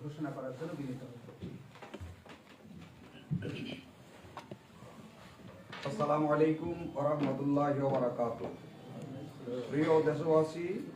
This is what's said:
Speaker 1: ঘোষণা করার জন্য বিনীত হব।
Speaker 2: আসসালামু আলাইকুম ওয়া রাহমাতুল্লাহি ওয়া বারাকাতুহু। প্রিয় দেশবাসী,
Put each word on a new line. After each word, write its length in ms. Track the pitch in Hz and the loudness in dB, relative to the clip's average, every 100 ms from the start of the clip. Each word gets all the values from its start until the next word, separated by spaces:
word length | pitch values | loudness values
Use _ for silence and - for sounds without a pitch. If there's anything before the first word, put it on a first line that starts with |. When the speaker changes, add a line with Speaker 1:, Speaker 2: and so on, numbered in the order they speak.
Speaker 1:
ঘোষণা 280 | 147 156 143 | -10 -6 -6
করার 220 | 127 131 131 | -4 -6 -6
জন্য 120 | 170 147 | -6 -6
বিনীত 240 | 135 127 | -6 -6
হব। 120 | 123 - - - - - - - - - - - - - - - - - - - - - - - - - - - - - - - - - - - - - - - - - - - - - - - 139 | -10 -14 -16 -12 -10 -10 -16 -16 -14 -12 -12 -14 -18 -20 -20 -20 -18 -16 -18 -18 -20 -14 -4 -4 -2 -6 -6 -8 -14 -20 -20 -20 -16 -16 -14 -16 -16 -18 -18 -16 -18 -18 -20 -18 -18 -18 -16 -8 -6
Speaker 2:
আসসালামু 420 | 143 147 151 151 | 0 4 4 6
আলাইকুম 420 | 147 156 156 170 165 160 135 | 6 6 4 0 -4 -4 0
ওয়া 140 | 143 | 2
রাহমাতুল্লাহি 720 | 151 135 131 139 143 143 139 | 4 2 2 4 4 4 4
ওয়া 100 | 135 | 4
বারাকাতুহু। 580 | 131 120 117 117 113 90 - - - - - - - - - 123 127 113 | 4 2 2 0 -2 -6 -10 -14 -16 -14 -12 -10 -10 -10 -10 -6 -4 0
প্রিয় 340 | 139 160 160 | 2 6 6
দেশবাসী, 640 | 147 147 165 160 156 170 175 208 - | 6 4 6 6 6 0 -2 -4 -4